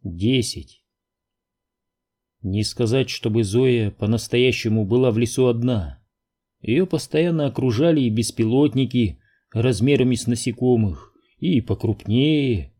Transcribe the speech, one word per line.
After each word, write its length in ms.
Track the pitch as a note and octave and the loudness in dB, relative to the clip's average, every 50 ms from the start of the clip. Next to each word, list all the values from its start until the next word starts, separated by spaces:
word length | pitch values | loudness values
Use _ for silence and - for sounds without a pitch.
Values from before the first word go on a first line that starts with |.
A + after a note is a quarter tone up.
Десять. 800 | - G2+ E2+ E2+ F#2 A2+ C3 C3 A2+ - - - D2+ - - _ _ _ _ _ _ _ _ _ _ _ _ _ _ _ _ _ _ _ _ _ _ _ _ _ _ _ _ _ _ _ _ _ | -10 -10 -8 -2 0 0 2 0 0 -2 -6 -12 -16 -18 -20 _ _ _ _ _ _ _ _ _ _ _ _ _ _ _ _ _ _ _ _ _ _ _ _ _ _ _ _ _ _ _ _ _
Не 220 | - F#2+ F#2+ G#2+ G#2+ | -8 -4 -2 -2 -2
сказать, 460 | - - - B2 G#2+ A#2 C3+ B2+ B2+ | -4 -2 -4 -2 0 0 0 -2 -2
чтобы 340 | - - - A#2+ G#2+ A#2 A2+ | -6 -6 -4 -2 0 0 0
Зоя 460 | F#2+ G2 A#2+ C3 C3 B2 A#2 A2 G2+ | 0 0 2 2 2 2 0 0 -2
по-настоящему 920 | G2 _ - G#2 A2+ A2+ - - - B2 B2 B2+ - - - A2+ G#2+ A2 G#2+ | -4 _ -2 -2 -2 -2 -2 -2 0 2 2 2 0 0 -2 0 0 0 0
была 260 | F#2+ A#2 B2 B2+ B2+ | 2 2 2 2 2
в 80 | G#2 A2+ | 2 2
лесу 280 | A#2+ A2 - - C3 | 0 0 0 0 2
одна. 560 | B2 A#2+ A#2 A#2 B2+ B2 A2 E2 D2 C#2 _ _ _ _ _ _ _ _ _ _ _ _ _ | 2 2 0 0 -2 -2 -2 -4 -6 -10 _ _ _ _ _ _ _ _ _ _ _ _ _
Её 260 | - - A#2 D3+ F#3+ | -4 -2 0 0 0
постоянно 600 | F#3 - D3+ - - - D#3 E3 F3 E3 D#3+ D3 | 0 -2 -6 -4 -2 -2 0 0 0 0 0 -2
окружали 540 | C#3 - - B2+ C3 A2+ G#2+ D3+ E3+ E3 D3+ | -2 -2 -2 -2 0 0 2 2 2 2 2
и 100 | C3 A#2 | 2 0
беспилотники 1080 | G#2+ A2 A#2 - - - A2+ A2 A#2+ C3 D3 D3 A2 C3 C3+ A#2 B2+ B2 A#2 F#2+ - - _ _ _ _ _ _ | 0 0 -2 -2 -2 -2 0 2 2 2 2 2 2 0 -2 0 0 0 0 0 -2 -8 _ _ _ _ _ _
размерами 600 | - A2 A2+ B2+ B2+ F#2 A2 C#3 C#3+ B2 B2+ B2+ B2 | -2 0 0 0 0 2 2 2 4 4 4 2 0
с 120 | A#2 - | 0 -2
насекомых, 840 | A#2 A#2+ A2+ - C3 A#2 - B2+ B2+ B2 A2+ A2 G2 E2 C#2 - - _ _ _ _ _ _ | -2 -4 -2 -2 -6 -4 -2 2 2 4 4 2 0 -2 -8 -14 -20 _ _ _ _ _ _
и 220 | - E3+ F3 A#2+ | -2 0 0 0
покрупнее 1120 | G#2+ - G2+ - - G#2 G#2 - - G#2 G#2+ B2 C3+ D3+ D#3 D3+ C#3 C3 A#2 F2+ C#2+ - _ | 0 -2 -4 -2 -2 -4 -4 -4 -4 -2 0 2 2 2 2 2 0 0 -2 -2 -4 -8 _